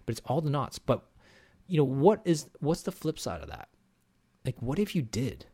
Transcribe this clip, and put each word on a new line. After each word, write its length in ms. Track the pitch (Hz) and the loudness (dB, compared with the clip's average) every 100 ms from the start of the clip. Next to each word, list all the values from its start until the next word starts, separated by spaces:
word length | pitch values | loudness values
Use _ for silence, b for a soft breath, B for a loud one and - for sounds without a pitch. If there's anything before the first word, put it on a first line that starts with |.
| - | -6
but 60 | 113 | -6
it's 40 | - | -2
all 160 | 135 | 0
the 80 | 151 | 0
nots. 300 | 143 123 - | 0 -2 -4
But, 220 | - 120 - _ b b b b - | -2 -2 -4 _ b b b b -2
you 100 | 160 | 2
know, 80 | 135 | 2
what 360 | 135 165 208 180 | 6 6 6 2
is, 220 | 156 - - | 0 -2 -4
what's 220 | 143 175 | -2 -2
the 80 | - | -4
flip 260 | - 156 - | -6 -6 -4
side 240 | - 90 | -6 -8
of 60 | - | -10
that? 220 | - - _ _ _ _ _ _ _ - | -14 -16 _ _ _ _ _ _ _ -8
Like, 160 | - | -4
what 160 | 117 160 | -2 0
if 140 | 208 180 | 0 0
you 60 | |
did? 440 | 113 110 131 - - | -2 -2 -2 -4 -14